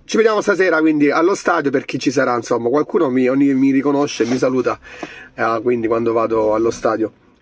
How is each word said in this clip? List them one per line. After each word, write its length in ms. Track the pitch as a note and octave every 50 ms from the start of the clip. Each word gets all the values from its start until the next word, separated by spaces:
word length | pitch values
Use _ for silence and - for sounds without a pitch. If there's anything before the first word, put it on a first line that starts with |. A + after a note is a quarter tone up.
| _
ci 140 | - - G#3
vediamo 240 | A3 A3+ A3 G#3
stasera, 380 | - G3+ G3+ E3+ F#3+ F#3 D#3+ D#3+
quindi 300 | D#3 D#3+ D#3 D3 D3 C#3+
allo 260 | C3+ D#3 E3 F3+ G3
stadio, 360 | - - - F3 E3 D3+ C#3
per 140 | B2+ C#3 -
chi 120 | - - C3+
ci 140 | - C#3+
sarà, 240 | A#2+ C3+ C3 B2+ B2
insomma, 320 | A#2+ A2+ - B2 A#2+ A#2 A#2+
qualcuno 420 | B2 D3 D3+ - - G3+ E3+ C3+
mi, 240 | B2+ C3 B2+ B2 C3
mi 380 | C3+ C#3+ C#3 C3+ C3 C3+ C#3
riconosce 520 | C3+ C3+ C3+ C#3+ C#3+ C#3 C#3+ D3 - - A2+
e 20 | A#2
mi 100 | B2+ B2+
saluta, 400 | C3 C3 C3 B2+ B2 A#2+ G#2+ - - - - - - - - - - - _
eh, 260 | - A#2 A2+ A2+ A2+ A2
quindi 240 | B2 B2 A#2+ A2+ A2
quando 240 | A2+ A#2 A#2 A#2
vado 420 | A2+ A#2 A2+ A2 A2 A2 G#2+ G#2+ G#2+
allo 160 | A2 A2+ A#2
stadio. 420 | A#2 - - A#2+ A2 G#2+ G#2+ G2+ - _ _ _ _ _